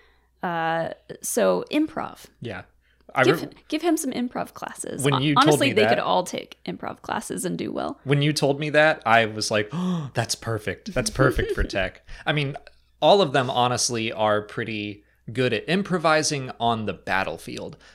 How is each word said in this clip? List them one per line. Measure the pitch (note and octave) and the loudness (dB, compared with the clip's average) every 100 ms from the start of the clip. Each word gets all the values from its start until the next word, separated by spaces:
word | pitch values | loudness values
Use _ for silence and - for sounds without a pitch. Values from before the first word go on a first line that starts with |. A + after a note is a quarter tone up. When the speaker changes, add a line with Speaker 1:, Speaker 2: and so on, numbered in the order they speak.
| _ _ _ _ | _ _ _ _
Speaker 1:
Uh, | F#3 E3+ D#3+ E3 D#3+ - - - | -6 -2 -2 -2 -4 -8 -16 -12
so | - - F#3+ F3+ - | -4 0 2 2 0
improv. | D4 D#4 - - - - - | 0 0 -2 -8 -10 -20 -14
Speaker 2:
Yeah. | A#2 F#2+ - _ _ _ - | -12 -12 -14 _ _ _ -6
I | - | 2
Speaker 1:
Give, | - - | 4 2
Speaker 2:
re- | - - - | 0 -14 -8
Speaker 1:
give | D#4 | -2
him | E4+ D#4+ | 0 0
some | C4+ | -2
improv | - B3 - - | -4 -6 -6 -10
classes. | - - - - - | -10 -12 -10 -10 -2
Speaker 2:
When | C#3 | 0
Speaker 1:
Hon-, | C3+ | 2
Speaker 2:
you | D3 | 2
told | D3 D4 | 4 6
Speaker 1:
honestly, | D4+ C#4 | 6 4
Speaker 2:
me | |
Speaker 1:
they | G3 | 4
Speaker 2:
that | G#3+ | 4
Speaker 1:
could | A#3+ | 4
all | - F3+ | 2 0
take | F3 - - - - | 0 -6 -10 -12 -10
improv | F3+ - - | -8 -8 -10
classes | - - - - | -6 -6 -6 -6
and | F3 - | -6 -4
do | - | -6
well. | - C#2 - | -6 -6 -6
Speaker 2:
When | C3 C#3+ | 0 2
you | D3 | 2
told | D3 C#3 C#3 | 2 2 0
me | D3+ | 0
that, | D3+ D#3 D3 A2+ | 4 4 4 4
I | A2+ A2 | 6 4
was | G#2+ G#2 | 0 0
like, | G#2+ G#2+ | 0 0
"Oh, | D#3+ F3+ F3 C#3 | -2 -2 -2 -4
that's | - A2+ | -2 -2
perfect. | - - A2 - F2+ - | -4 -4 -4 -4 -8 -6
That's | D3+ A3 | -4 -2
perfect | - C3 - A#4 | 2 4 4 -2
for | G4 | -2
Speaker 1:
<laughs> | - G2 | -2 -2
Speaker 2:
Tech." | F#2 - - - | -4 -6 -16 -10
I | - | -4
mean, | D3+ C#3 D3+ - _ _ - | -2 -2 -6 -14 _ _ 0
all | D#3 G3+ | 4 6
of | E3+ | 4
them | C3+ B2 | 2 0
honestly | A#2+ B2 B2 - A#2 A2+ | 2 2 2 -2 -2 -4
are | G#2 G#2+ G#2+ | 0 2 2
pretty | G#2 - A2+ A2 G#2 G#2 _ _ - | 0 -8 -6 -6 -8 -10 _ _ -10
good | A#2 B2+ | -2 0
at | G#2+ - | 0 0
improvising | F3+ F#3+ F3 D#3+ D#3 D3+ C#3+ B2+ - | -2 0 0 2 2 2 -2 -6 -2
on | A#2 A2 G#2 | 0 0 -2
the | |
battlefield, | E2+ - F#2+ F2+ D#2+ - - F#2 - - | -6 -2 -2 -2 -6 -10 -12 -12 -14 -20